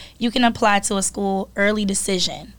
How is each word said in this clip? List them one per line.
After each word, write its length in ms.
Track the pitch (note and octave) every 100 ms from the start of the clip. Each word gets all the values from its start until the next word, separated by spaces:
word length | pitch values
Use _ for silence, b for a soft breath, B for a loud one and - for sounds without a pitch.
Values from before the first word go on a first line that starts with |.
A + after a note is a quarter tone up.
| B -
you 120 | A#3
can 140 | B3+
apply 340 | A#3+ A#3 A3 G3+
to 180 | G3+ G3
a 40 |
school 480 | F#3+ - G3+ G3 G3 -
early 280 | G3+ G#3+
decision 680 | G3+ G3 - F#3 F3 C#3+ -